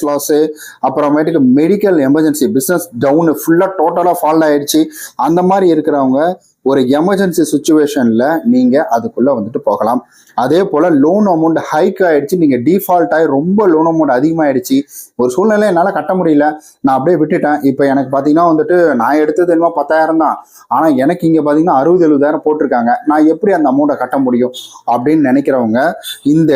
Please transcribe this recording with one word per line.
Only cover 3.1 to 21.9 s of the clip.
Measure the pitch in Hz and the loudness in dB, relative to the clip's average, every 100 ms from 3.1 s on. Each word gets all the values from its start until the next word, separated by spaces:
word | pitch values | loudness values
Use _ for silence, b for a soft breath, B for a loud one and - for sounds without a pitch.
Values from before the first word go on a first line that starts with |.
| 151 165 147 | 2 0 -2
ஃபுல்லா | - 165 190 190 | 0 0 0 -2
டோட்டலா | 160 175 175 170 | -2 0 -2 0
ஃபால் | 151 160 156 | 0 0 2
ஆயிடுச்சு, | 147 143 156 156 B B - 131 | 0 0 -2 -2 B B -6 -2
அந்த | 170 180 | 0 0
மாதிரி | 196 180 | 2 2
இருக்கிறவங்க | 156 151 143 131 131 165 180 b _ 131 | 0 0 0 0 0 -2 -4 b _ -2
ஒரு | 139 123 143 | 0 2 0
எமர்ஜென்சி | 175 196 196 170 151 | 0 0 0 0 -2
சுச்சுவேஷன்ல | 147 139 156 143 143 120 113 135 160 117 | -2 0 2 2 0 0 0 0 0 0
நீங்க | 127 127 135 160 - | 2 2 0 0 -4
அதுக்குள்ள | 113 - 127 123 | -4 -2 0 0
வந்துட்டு | 104 - - | -4 -6 -2
போகலாம். | 101 110 123 b b b - | -2 -2 -4 b b b -4
அதே | 131 165 196 | 0 0 0
போல | 147 175 147 | 0 2 2
லோன் | 151 202 208 | 2 2 2
அமௌண்ட் | 165 160 151 - | 0 0 -2 -2
ஹைக் | 156 190 196 180 | -2 0 0 0
ஆயிடுச்சு, | 147 143 180 | 0 0 0
நீங்க | 156 123 123 | 0 0 0
டிஃபால்ட் | 190 185 175 165 156 | 0 0 0 0 0
ஆகி | 160 | 0
ரொம்ப | 135 170 202 202 | 0 0 0 2
லோன் | 156 165 | 2 2
அமௌண்ட் | 165 147 123 | 0 0 0
அதிகமாயிடுச்சு, | 151 165 147 131 - 135 B B B - | 0 0 -2 -2 -2 -2 B B B -4
ஒரு | 123 | -2
சூழ்நிலை | 123 214 208 208 | 0 0 2 0
என்னால | 170 190 156 | 0 0 -2
கட்ட | 147 185 | -4 -2
முடியல, | 165 147 147 151 B B | 0 2 0 -2 B B
நான் | 139 135 | -2 0
அப்படியே | 156 175 | 0 0
விட்டுட்டேன், | 156 170 147 147 139 | 0 -2 -2 -2 -2
இப்ப | 131 139 | 0 0
எனக்கு | 135 127 | 0 -2
பாத்தீங்கன்னா | 139 147 151 170 | -2 0 2 2
வந்துட்டு | 156 151 180 170 127 | 0 0 2 2 0
நான் | 117 151 | 0 0
எடுத்தது | 151 160 175 165 | 0 0 0 0
என்னமோ | 170 165 | 0 -2
பத்தாயிரம் | 139 160 160 160 | -2 0 0 0
தான், | 147 107 B B - 123 | -2 -4 B B -6 -2
ஆனா | 160 127 | 0 0
எனக்கு | 135 175 165 | 0 -2 0
இங்க | 160 147 | 0 2
பாத்தீங்கன்னா | 151 170 143 | 0 2 2
அறுபது, | 147 | 2